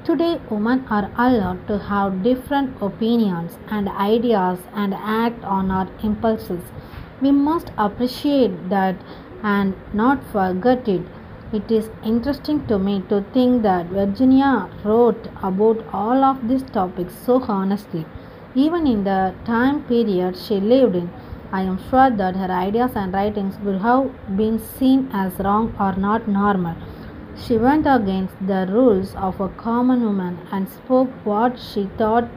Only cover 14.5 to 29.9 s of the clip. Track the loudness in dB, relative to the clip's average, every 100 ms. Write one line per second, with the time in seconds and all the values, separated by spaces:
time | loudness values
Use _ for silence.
14.5 | 2 -2 -6 0 4 4 2 -6 -6 -4
15.5 | 2 2 2 -2 -4 2 4 4 2 0
16.5 | -2 0 -2 -2 -2 -8 -6 2 2 2
17.5 | 0 0 -2 -4 -8 -8 -14 -18 -20 -6
18.5 | 0 2 2 2 2 0 2 0 -2 -2
19.5 | 2 2 0 0 0 2 2 0 -4 -2
20.5 | 0 4 4 4 2 -4 -10 -14 -14 -6
21.5 | -4 -2 -4 0 4 4 4 -2 -2 -2
22.5 | 0 0 0 0 -2 -2 0 -2 -2 -4
23.5 | -4 -4 0 4 4 2 -6 -6 0 0
24.5 | 0 -6 0 4 4 2 -2 -4 -2 0
25.5 | 2 0 0 -2 0 0 0 0 2 2
26.5 | 2 0 -6 -12 -14 -16 -16 -16 -14 0
27.5 | 2 4 4 4 4 2 -2 -4 -4 -2
28.5 | 0 0 4 4 4 0 -4 -4 -2 -6
29.5 | -6 -2 0 2